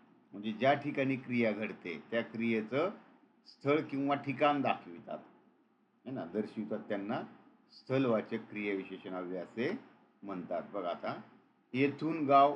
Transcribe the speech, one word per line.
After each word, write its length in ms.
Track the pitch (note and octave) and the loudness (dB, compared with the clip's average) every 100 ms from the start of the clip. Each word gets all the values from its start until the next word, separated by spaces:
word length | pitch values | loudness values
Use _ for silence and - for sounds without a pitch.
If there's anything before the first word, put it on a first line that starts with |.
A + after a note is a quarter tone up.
| - _ _ | -20 _ _
म्हणजे 200 | G2 G#2 | -8 -6
ज्या 220 | G#2+ B2+ | 2 4
ठिकाणी 420 | C#3 C#3+ C3 C3+ B2+ | 4 0 0 0 0
क्रिया 360 | B2+ B2 A#2 | 0 2 2
घडते 520 | G#2 G#2+ F#2 F#2 D#2 - | 2 -4 -6 -8 -10 -4
त्या 100 | A#2 | -2
क्रियेचं 680 | A#2 A2+ A#2 A2+ G#2+ B2+ F3+ A3 - - _ _ _ | -2 -2 0 0 0 0 0 -2 -16 -20 _ _ _
स्थळ 340 | - C#3 D3+ | -4 2 2
किंवा 340 | C#3+ C#3 C#3 C#3 | 2 -2 0 0
ठिकाण 460 | C#3 B2+ C#3+ C#3+ | -2 2 4 4
दाखवितात, 580 | B2 F#2+ - E2+ - - - - _ _ _ _ _ _ A#2 | 2 0 -4 -14 -10 -12 -12 -20 _ _ _ _ _ _ -10
है 60 | |
ना, 140 | C3 E2 | -8 -4
दर्शवितात, 540 | F#2+ G#2+ - G2+ G#2+ | -4 -4 -4 -4 -6
त्यांना 420 | - G2+ G2 C#3 - - - _ _ | -4 -4 -2 -4 -4 -12 -20 _ _
स्थलवाचक 800 | - - C3 C3+ A2 - A2+ - | -16 -2 2 4 2 2 -6 -6
क्रियाविशेषण 640 | G#2 G#2 G2 F#2 F#2 G2 | -4 -2 -2 -4 -10 -8
अव्यय 260 | F#2 F2+ F2+ | -6 -6 -6
असे 400 | E2+ - C3 G#3 - - _ _ | -6 -4 -2 -2 -8 -20 _ _
म्हणतात. 400 | G2 F#2+ E2+ F2 D2+ | -10 -8 -4 -6 -4
बघा 160 | G2+ F2 | -6 -4
आता, 320 | E2 G#2+ D#3+ - - _ _ _ | -4 -6 -8 -10 -20 _ _ _
येथून 520 | B2+ C#3 C3+ D#3 E3 C#3 | 2 2 2 -2 0 6
गाव 300 | C#3 C#3+ | 8 8